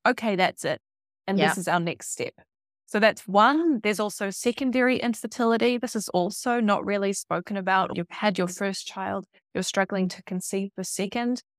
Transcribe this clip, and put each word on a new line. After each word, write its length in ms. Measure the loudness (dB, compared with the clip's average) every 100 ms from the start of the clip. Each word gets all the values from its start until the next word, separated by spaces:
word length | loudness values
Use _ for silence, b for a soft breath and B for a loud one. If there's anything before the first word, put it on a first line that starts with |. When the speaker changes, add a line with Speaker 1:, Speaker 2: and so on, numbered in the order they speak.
| 0
Speaker 1:
"Okay, 300 | 0 0 0
that's 280 | 0 0
it. 160 | -4 -6 -10 _ _ _ -4
And 120 | 4
this 180 | 4 4
Speaker 2:
Yeah. 40 |
Speaker 1:
is 80 | 0
our 120 | 0
next 320 | 0 -6 -10
step." 220 | -8 -8 -10 _ _ _ _ _
So 120 | 2
that's 260 | 2 2 0
one. 540 | 4 6 6 2 2
There's 160 | 0 0
also 300 | -2 -2 -6
secondary 680 | -2 -2 0 0 2 4 2
infertility. 800 | 0 -4 -6 0 2 4 2 0
This 180 | -2 -4
is 120 | -2
also 500 | 0 0 -2 -2 2
not 240 | 2 2
really 300 | 2 0 0
spoken 420 | -2 -4 -4 -4 -4
about. 400 | 2 2 2 -2
You've 140 | -6
had 280 | -2 0 0
your 80 | -2
first 380 | -2 -4 -4 -8
child, 400 | -8 -6 -6 -8 b _
you're 80 | -6
struggling 460 | -2 -2 0 0 -2
to 120 | -4
conceive 480 | -8 -8 -4 -4 -4 -6
the 80 |
second. 580 | -8 -6 -4 -2 -2 -4 -8